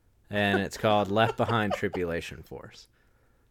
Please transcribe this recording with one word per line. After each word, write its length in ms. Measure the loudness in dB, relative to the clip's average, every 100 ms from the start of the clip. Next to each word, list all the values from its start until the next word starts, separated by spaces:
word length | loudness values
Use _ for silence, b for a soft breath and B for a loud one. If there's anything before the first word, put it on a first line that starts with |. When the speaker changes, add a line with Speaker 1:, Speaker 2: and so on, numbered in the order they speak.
| _ _ -6
Speaker 1:
And 300 | 0 2 2
it's 160 | 0 0
called 340 | 2 4 4
Left 260 | 2 2 0
Behind 360 | 0 0 0
Speaker 2:
<laughs> 40 | -2
Speaker 1:
Tribulation 640 | -4 -2 -4 -4 -6 -14
Force. 460 | -14 -16 -16 -20 -20 _ _ _ _ _ _